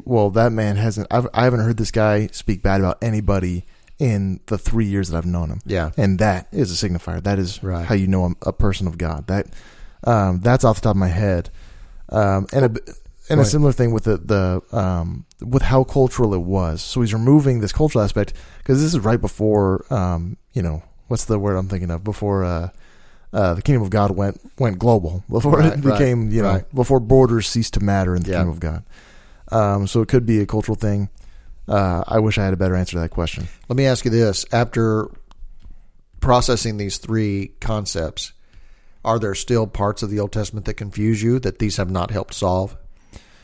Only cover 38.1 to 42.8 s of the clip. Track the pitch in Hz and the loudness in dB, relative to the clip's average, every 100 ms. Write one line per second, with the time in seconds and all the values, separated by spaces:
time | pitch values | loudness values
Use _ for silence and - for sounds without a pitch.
38.1 | - - - - - - - - - - | -6 -12 -14 -20 -20 -20 -20 -20 -10 -2
39.1 | 113 104 95 - 120 107 - 101 104 107 | -2 -2 -4 -2 0 0 -2 -2 -2 -4
40.1 | 104 101 107 101 104 95 - 104 - 107 | -4 -4 -4 -6 -6 -8 -8 -8 -2 0
41.1 | 110 110 127 117 - 110 - 92 92 87 | 2 2 0 -2 -2 -2 -2 -2 -2 -2
42.1 | 98 - - 98 92 95 - | -4 -6 -4 -2 0 -2 -8